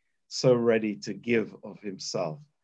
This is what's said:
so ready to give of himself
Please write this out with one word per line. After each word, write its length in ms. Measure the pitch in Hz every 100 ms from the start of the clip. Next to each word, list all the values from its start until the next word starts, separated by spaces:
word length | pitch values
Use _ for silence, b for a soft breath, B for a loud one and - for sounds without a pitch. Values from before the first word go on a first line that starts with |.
| _ _ _
so 260 | - 139
ready 420 | 123 117 113 107 101
to 180 | -
give 400 | 95 117 117 95 -
of 160 | 107 87
himself 580 | 104 92 - 110 85 78 - _